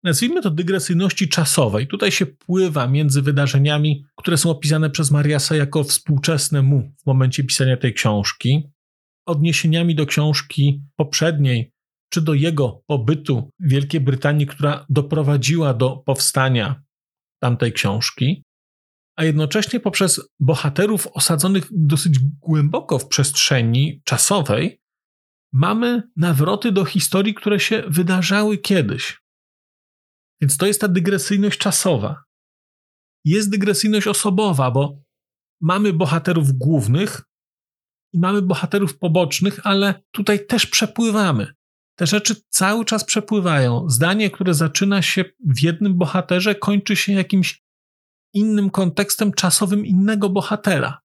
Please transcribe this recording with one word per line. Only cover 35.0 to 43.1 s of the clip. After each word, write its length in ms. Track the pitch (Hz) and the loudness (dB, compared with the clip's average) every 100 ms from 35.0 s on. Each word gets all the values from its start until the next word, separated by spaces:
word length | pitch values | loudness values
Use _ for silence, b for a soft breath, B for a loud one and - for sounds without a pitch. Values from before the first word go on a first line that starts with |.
| _ _ _ _ _ _ | _ _ _ _ _ _
mamy 320 | 165 185 208 | -2 0 0
bohaterów 580 | 165 165 160 185 165 139 | 0 0 0 0 0 2
głównych 720 | 131 131 156 104 139 208 - - _ _ _ _ _ _ _ _ | 0 0 0 2 0 -2 -6 -18 _ _ _ _ _ _ _ _
i 60 | 175 | -2
mamy 220 | 185 208 | 0 0
bohaterów 560 | 185 190 180 202 196 - | 0 -2 -2 0 -2 -2
pobocznych, 600 | 180 165 165 - 196 202 | 0 2 0 0 -2 -2
ale 380 | 208 196 196 196 _ | -2 0 0 -2 _
tutaj 340 | - 202 208 202 | -4 0 0 0
też 200 | 240 - | -2 0
przepływamy. 880 | - 214 - 233 214 196 123 101 _ _ _ _ _ | -2 -2 -2 0 2 2 0 -4 _ _ _ _ _
Te 100 | 165 | 0
rzeczy 280 | 208 208 214 _ | 2 0 -2 _
cały 360 | - 190 220 226 | 0 0 0 -2
czas 200 | 220 | -4
przepływają. 840 | 220 | -2